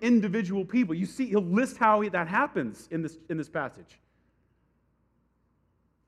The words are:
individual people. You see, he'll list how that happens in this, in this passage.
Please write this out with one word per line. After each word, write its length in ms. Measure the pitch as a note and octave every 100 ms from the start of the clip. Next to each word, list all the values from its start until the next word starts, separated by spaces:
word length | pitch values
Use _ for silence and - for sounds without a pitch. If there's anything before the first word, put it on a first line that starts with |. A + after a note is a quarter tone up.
individual 640 | A#3 A#3 F#3+ A3 F3+ G3 F#3+
people. 300 | B3 G3 E3
You 100 | F#3
see, 220 | - B3
he'll 140 | G3+
list 360 | F3 G3+ C4 -
how 240 | A3+ G#3+ G#3
that 180 | F3+ E3
happens 600 | G#3 C#4+ G3 A#2+ - -
in 140 | E3
this, 120 | D#3 - -
in 80 | D#3+
this 100 | C#3+
passage. 520 | D#3+ C3 - E2+ _ _ _ _ _ _ _ _ _ _ _ _ _ _ _ _ _ _ _ _ _